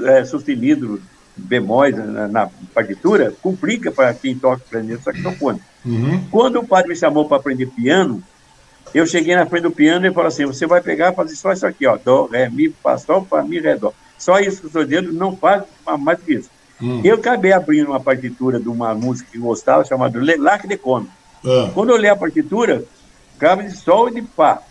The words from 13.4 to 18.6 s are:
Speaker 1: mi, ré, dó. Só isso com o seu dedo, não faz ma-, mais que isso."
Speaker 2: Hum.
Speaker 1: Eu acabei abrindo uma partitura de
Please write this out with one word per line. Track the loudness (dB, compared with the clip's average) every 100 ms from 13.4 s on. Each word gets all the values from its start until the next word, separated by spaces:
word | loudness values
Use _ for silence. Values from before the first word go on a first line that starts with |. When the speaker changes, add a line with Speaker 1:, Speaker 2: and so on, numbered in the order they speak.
Speaker 1:
mi, | -2 -4
ré, | -2 -2
dó. | -4 -8 _ _
Só | 0 2
isso | 2 -4
com | -6
o |
seu | -4 -2
dedo, | -2 -2
não | -4 -4 0
faz | 0 0 -2 _ -8
ma-, | -4
mais | -2 -2
que | -2
isso." | -4 -6 _ _ _
Speaker 2:
Hum. | -8 0
Speaker 1:
Eu | 2 2
acabei | 0 0 4
abrindo | 2 4 2 2
uma | -2
partitura | 0 -2 -4 -4 -2
de | -2